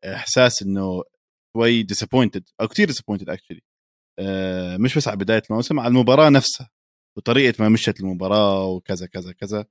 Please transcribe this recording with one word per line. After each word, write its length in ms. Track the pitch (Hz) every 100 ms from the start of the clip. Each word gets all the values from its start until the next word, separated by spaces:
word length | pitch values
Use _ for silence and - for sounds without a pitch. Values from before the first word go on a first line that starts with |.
إحساس 580 | 95 95 - - 127 -
إنه 400 | 98 98 95 90 - _ _ _ _ 113
شوي 280 | 117 120
disappointed 580 | 104 104 - 127 117 95 90 _
أو 80 | 107
كتير 240 | - 107
disappointed 340 | 143 - 104 90
actually. 340 | 78 _ 85 _ _ _ _ _ -
آه، 580 | 98 95 95 92 90 90
مش 200 | 123 156
بس 120 | 139
على 80 | 101
بداية 260 | 98 113 -
الموسم، 300 | 107 123 151
على 80 | 120
المباراة 400 | 123 120 269 -
نفسها 420 | 139 - - - _ _ _ _ -
وطريقة 440 | 107 120 131 113
ما 60 | 107
مشت 320 | 110 - 104
المباراة 680 | 95 90 95 104 104 98 95
وكذا 400 | 92 _ 95 90
كذا 260 | 95 90
كذا. 340 | 90 98 104 104